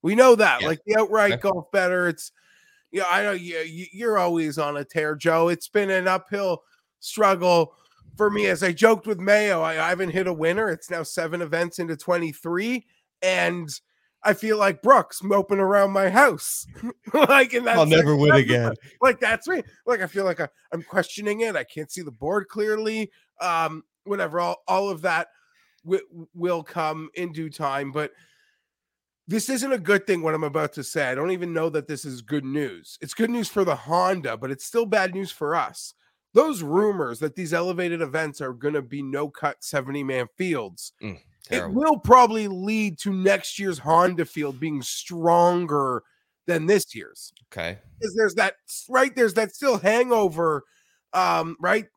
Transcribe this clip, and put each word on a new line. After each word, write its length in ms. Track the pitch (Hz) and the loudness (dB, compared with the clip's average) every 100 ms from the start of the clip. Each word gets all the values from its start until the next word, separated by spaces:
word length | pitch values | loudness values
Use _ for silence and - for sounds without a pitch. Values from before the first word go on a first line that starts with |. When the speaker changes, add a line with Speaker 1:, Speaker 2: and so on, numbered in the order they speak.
Speaker 1:
We 100 | 165 | 2
know 220 | 214 262 233 | 6 8 8
that, 260 | 202 123 | 6 4
Speaker 2:
Yeah. 60 | 117 | -2
Speaker 1:
like, 120 | 160 208 | -4 0
the 100 | 214 | 0
outright 380 | 202 214 202 | 2 2 2
Speaker 2:
Okay. 80 | 190 | 2
Speaker 1:
golf 300 | 202 180 160 | 0 -2 -2
better, 360 | 196 180 180 175 | 0 0 0 -2
it's, 240 | 160 - _ _ _ _ _ _ | -4 -12 _ _ _ _ _ _
yeah, 140 | 185 180 | -6 -2
I 140 | 185 | 0
know, 80 | 208 | 0
yeah, 300 | 190 175 165 | -4 -6 -8
you, 260 | 160 160 185 | -8 -12 -16
you're 280 | 190 233 208 | -6 0 2
always 400 | 175 170 156 147 | 2 0 -2 -2
on 180 | 147 147 | -4 -4
a 80 | 143 | -6
tear, 300 | 165 151 151 | -4 -4 0
Joe. 340 | 165 165 170 | 2 4 2
It's 180 | 170 - | 0 0
been 220 | 208 196 | 0 2
an 180 | 190 185 | 0 2
uphill 540 | 185 185 202 190 165 _ _ _ _ | 0 -2 -4 -2 -4 _ _ _ _
struggle 720 | - - 208 185 180 170 156 _ _ _ - - | -12 2 4 4 4 4 2 _ _ _ -20 -2
for 140 | 208 | 0
me. 160 | 208 202 | 2 0
As 160 | 170 | 0
I 120 | 190 | 0
joked 340 | 170 220 226 220 | 4 4 4 0
with 120 | 190 | -4
Mayo, 420 | 190 208 208 170 | 2 4 4 0
I, 220 | 160 160 | 0 0
I 60 | 160 | -2
haven't 220 | 180 185 | 0 -2
hit 160 | 180 185 | -2 -2
a 40 | |
winner. 380 | 160 165 190 220 | 0 0 0 -2
It's 220 | 165 - | -4 -6
now 100 | 170 | -8
seven 400 | 156 - 165 175 | -6 -6 -4 -4
events 380 | 165 165 175 - | -4 -2 -2 -4
into 180 | 170 160 | -8 -8
twenty-three, 880 | - 175 165 143 165 175 220 254 _ _ _ _ | -2 0 -2 -8 -6 -4 -2 -6 _ _ _ _
and 440 | 185 185 175 175 160 135 _ _ _ _ | -2 0 0 -2 -10 -14 _ _ _ _
I 100 | 202 | 0
feel 240 | 208 220 214 | 0 0 2
like 260 | 196 156 | 2 2
Brooks 400 | 220 262 - - | 6 6 6 -8
moping 360 | 190 202 196 196 | 0 0 2 0
around 320 | 190 202 196 | 4 4 4
my 180 | 196 190 | 2 4
house. 580 | 208 277 151 - - - | 6 6 4 -6 -8 -10
<laughs> 420 | - 233 - - | -12 -12 -12 -2
Like, 400 | 302 285 277 262 | 4 6 6 4
and 140 | 247 240 | 0 0
Speaker 2:
I'll 180 | 180 156 | 4 6
Speaker 1:
that's, 40 | |
Speaker 2:
never 220 | 156 147 | 6 4
Speaker 1:
like, 80 | 147 | 4
Speaker 2:
win 80 | 147 | 6
Speaker 1:
that's 120 | 151 | 6
Speaker 2:
again. 300 | 120 120 117 113 - _ | 4 0 0 -4 -14 _
Speaker 1:
like, 180 | 254 - | 0 2
that's 280 | 220 226 - | -2 -2 -4
me. 160 | 359 - _ - | -6 -6 _ -4
Like, 140 | 233 | -4
I 60 | 180 | -2
feel 180 | 196 190 | -2 -4
like 140 | 170 | -2
I, 80 | 151 _ _ | -6 _ _
I'm 120 | 170 | -12
questioning 580 | - 185 170 - 208 208 | -4 -4 -4 -6 -6 -2
it. 140 | 226 170 | -2 -4
I 80 | |
can't 280 | 123 - 151 | -6 -10 -12
see 120 | - | -12
the 80 | 156 | -14
board 380 | 117 143 202 190 | -10 -4 -4 -4
clearly. 640 | 214 214 214 220 220 208 _ _ _ | -6 -4 -2 -2 -4 -6 _ _ _
Um, 420 | 175 165 160 160 _ _ | -2 0 -2 -6 _ _
whatever, 360 | - 202 170 165 | -8 -4 -2 -2
all, 180 | 175 - - | -4 -4 -2
all 220 | 185 202 | -2 0
of 120 | 170 | -4
that 280 | 180 165 170 _ _ _ _ _ | -2 -2 -4 _ _ _ _ _
w-, 440 | 160 185 - 170 165 175 | -4 -4 -4 -20 -20 -6
will 260 | 175 175 | -2 -2
come 480 | 151 175 156 160 156 - | -4 -4 -4 -4 -10 -8
in 180 | 175 | -8
due 160 | 156 160 | -8 -10
time. 420 | 139 147 139 139 | -6 -4 -4 -6
But 200 | 139 151 _ _ _ _ _ _ _ _ _ _ _ - | -6 -8 _ _ _ _ _ _ _ _ _ _ _ -6
this 220 | 214 - | -4 -2
isn't 240 | 262 269 | -4 -2
a 40 | 254 | -4
good 300 | 165 196 196 | 2 0 2
thing, 140 | 180 | -2
what 120 | 160 | 0
I'm 100 | 156 151 | -2 -2
about 260 | 147 151 | -4 -4
to 100 | - | -6
say. 260 | 135 160 135 | -8 -4 -2
I 60 | 131 | -2
don't 160 | 165 | -4
even 200 | 185 175 | -4 -4
know 180 | 165 165 | -4 -2
that 180 | 151 143 | -4 -8
this 180 | 143 147 | -10 -10
is 160 | 123 | -14
good 240 | 113 147 131 | -6 -6 -4
news. 520 | 143 139 90 - - | -6 -6 -8 -20 -18
It's 120 | 151 | -16
good 160 | - 226 | -2 -2
news 200 | 240 202 | -2 -4
for 160 | 208 175 | -2 0
the 100 | 143 | -2
Honda, 600 | 139 175 180 190 135 110 | -2 0 0 -2 -4 -8
but 140 | 131 | -8
it's 140 | 135 - | -10 -4
still 200 | 233 226 | -4 0
bad 280 | 208 190 | 0 -2
news 180 | 185 190 | -4 -10
for 220 | - 147 | -6 -4
us. 400 | 165 127 - - _ _ _ _ | -2 -4 -8 -18 _ _ _ _
Those 280 | 208 311 233 | 4 4 0
rumors 560 | 151 170 214 190 131 117 | 0 2 2 0 -4 -4
that 160 | 151 156 | -6 -6
these 180 | 170 | -4
elevated 480 | 170 180 180 175 170 | -2 -2 -2 -4 -4
events 380 | 151 156 156 139 | -4 -4 -6 -8
are 120 | 135 | -12
gonna 280 | 120 143 151 | -6 -4 -4
be 200 | 127 139 | -6 -12
no-cut 640 | 139 139 147 - 147 131 | -8 -6 -6 -4 -6 -6
seventy-man 640 | - 143 131 143 135 131 120 _ | -6 -6 -4 -8 -4 -4 -6 _
fields, 560 | 185 147 104 85 - _ | -4 -4 -6 -14 -20 _
Speaker 2:
Mm, 140 | 104 87 | -14 -14
Speaker 1:
it 60 | _ _ | _ _
Speaker 2:
terrible. 320 | - 240 175 220 | -8 -6 -2 0
Speaker 1:
will 240 | 311 285 | 0 0
probably 480 | - 247 240 220 208 | 6 8 8 2 -4
lead 500 | 185 196 220 208 156 | -6 -4 -2 -2 -4
to 120 | 208 | -6
next 460 | 190 185 196 - - | 0 0 0 -4 -8
year's 200 | 196 160 | -6 -6
Honda 460 | 131 165 180 175 160 | 2 4 4 0 -6
field 340 | - 147 127 | -4 -6 -6
being 220 | 160 147 | -6 -6
stronger 1200 | 123 - - 170 165 170 175 175 170 147 135 123 _ _ _ _ - | -8 -12 -10 -2 2 6 4 2 -2 -2 -2 -4 _ _ _ _ -4
than 200 | 170 160 | -2 2
this 300 | 208 - 113 | 2 0 -12
year's. 380 | 65 - - _ _ | -16 -18 -20 _ _
Speaker 2:
Okay. 280 | - 82 101 _ - | -10 -8 -10 _ -10
Speaker 1:
'Cause 120 | 214 196 | -6 -2
there's 200 | 214 170 | -2 0
that, 200 | 196 - - - - | -2 -2 -16 -16 -2
right, 260 | 254 269 254 | 2 2 2
there's 180 | 226 | 2
that 200 | 175 214 | 2 -2
still 240 | - 285 214 | -2 0 2
hangover, 840 | 180 226 254 233 196 160 165 147 _ _ _ _ _ | 2 2 2 2 2 0 -2 -2 _ _ _ _ _
um, 460 | 180 180 170 165 - | 0 2 0 -2 -4
right? 280 | 175 214 214 | 0 0 -2